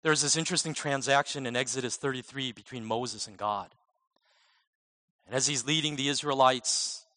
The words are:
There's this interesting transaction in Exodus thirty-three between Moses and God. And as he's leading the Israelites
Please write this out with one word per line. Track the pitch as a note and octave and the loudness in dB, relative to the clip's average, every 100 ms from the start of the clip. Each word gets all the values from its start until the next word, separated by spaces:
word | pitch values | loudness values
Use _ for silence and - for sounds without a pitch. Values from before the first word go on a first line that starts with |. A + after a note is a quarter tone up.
There's | D#3+ D3+ | 4 2
this | C#3+ D#3+ | 4 2
interesting | D#3+ F3 D#3+ | 2 0 -2
transaction | D3+ D3+ C#3 B2+ C#3 C#3+ D3 B2+ | -4 -2 0 4 4 2 -4 -2
in | B2 | -2
Exodus | B2+ C3 B2 - | -2 -2 -4 -2
thirty-three | C#3 C3 A#2+ C3+ C3 | -4 -4 -8 -8 -6
between | A#2 - B2+ A2 | -8 -12 -10 -2
Moses | A2+ B2 G#2+ A2+ | -2 -2 -6 -10
and | G2 | -4
God. | G#2 G#2 F2+ _ _ _ _ _ _ _ _ _ _ _ _ _ _ _ _ | -2 -2 -6 _ _ _ _ _ _ _ _ _ _ _ _ _ _ _ _
And | B2+ | 0
as | B2+ | 0
he's | C#3 A#2+ | 0 2
leading | D#3+ D3+ D3 | 0 0 0
the | C#3 | -2
Israelites | C#3+ D3 C3+ C3 B2+ - - - - - | 0 0 6 6 4 0 -2 -2 -8 -16